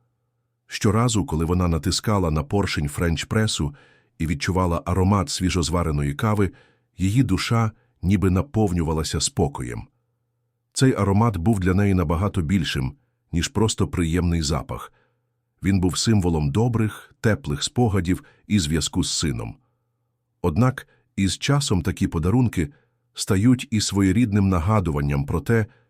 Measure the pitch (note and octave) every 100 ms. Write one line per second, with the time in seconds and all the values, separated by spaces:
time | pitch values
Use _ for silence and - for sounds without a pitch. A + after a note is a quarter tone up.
0 | _ _ _ _ _ _ _ - G#2+ G#2+
1 | A#2+ G#2+ - D#2 E2 F2+ F2 D#2+ E2+ -
2 | - G2+ E2+ D#2 C#2+ G2+ F#2+ - D2 -
3 | F2 D#2 - A2 G#2+ - D2 - - _
4 | _ - D#2+ D#2 - F2+ F2+ E2+ - F2
5 | F#2 G2+ D#2+ - F2+ F#2 D2+ F2 D#2+ D2
6 | C#2+ C#2+ A2 G#2 F#2+ - _ _ _ -
7 | F#2+ A#2+ B2 F#2+ - A#2 A2 - _ _
8 | E2+ G2+ F#2 F#2 - A2 G#2 F2 D#2 D#2
9 | D#2+ E2 - - D2+ - B1 A1 - _
10 | _ _ _ _ _ _ _ - C3+ G#2+
11 | G2 G2+ A#2 F#2+ F2+ G#2 F2+ F#2+ G2+ F#2
12 | D#2+ E2 G2+ G2 D2+ F#2+ C#2+ C#2 C2 -
13 | _ _ _ E2+ D#2+ G#2 A2 - F2 -
14 | E2 F2 E2+ E2+ D2 D2+ - A#1+ - _
15 | _ _ _ _ _ _ E2 G2 F2+ -
16 | A#2+ G#2+ F2 D#2+ D2 G2+ A#2+ A2+ G#2+ -
17 | - _ A2+ G2+ C#2+ C#2+ - - A#2+ F#2+
18 | E2+ F2 - _ - G#2 D2+ D#2+ - F2+
19 | D#2 - D#2 A#1 A1+ - _ _ _ _
20 | _ _ _ _ F2+ D#2+ B2+ B2+ - _
21 | _ - F#2+ - - C#3+ C#3+ F#2 E2+ -
22 | F#2+ E2+ E2+ B2 A2+ F#2 C#2+ - _ _
23 | _ - - G2 A#2 B2 - G#2+ - G2
24 | F#2+ F#2+ A#2+ G#2 F#2+ F2+ E2+ G#2+ E2 D2
25 | C#2+ C#2+ C#2+ E2 - A#2 G#2 _